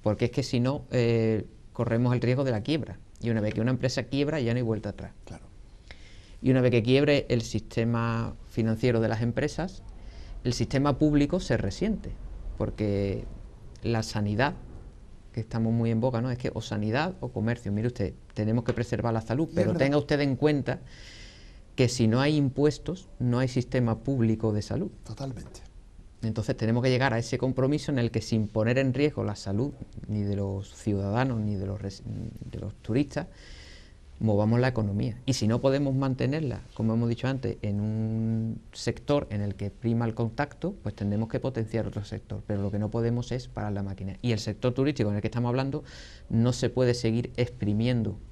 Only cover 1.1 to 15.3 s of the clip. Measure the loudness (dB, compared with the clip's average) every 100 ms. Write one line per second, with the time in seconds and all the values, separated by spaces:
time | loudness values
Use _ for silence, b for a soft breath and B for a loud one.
1.1 | 4 4 2 -2 -14 -14 -4 0 4 4
2.1 | 4 2 2 2 0 0 -2 -2 -10 -16
3.1 | -6 0 2 0 0 0 2 0 -2 -2
4.1 | 0 0 2 0 0 0 -2 -4 -8 -12
5.1 | -14 -16 -16 -16 -20 -20 B B B B
6.1 | B B B 2 4 6 4 6 6 6
7.1 | 4 4 0 0 -4 -4 -2 0 2 0
8.1 | -2 -4 -8 -8 -2 0 4 4 4 2
9.1 | 2 0 0 -2 -2 -6 -8 -16 B B
10.1 | B B B -2 0 0 2 2 4 4
11.1 | 6 4 2 2 0 0 0 0 -2 -4
12.1 | -10 -10 -10 -10 -4 -4 0 0 2 0
13.1 | -2 -6 -12 -16 -18 -18 -6 -2 0 0
14.1 | -2 0 2 2 0 -12 -14 -16 -18 -20
15.1 | -20 -10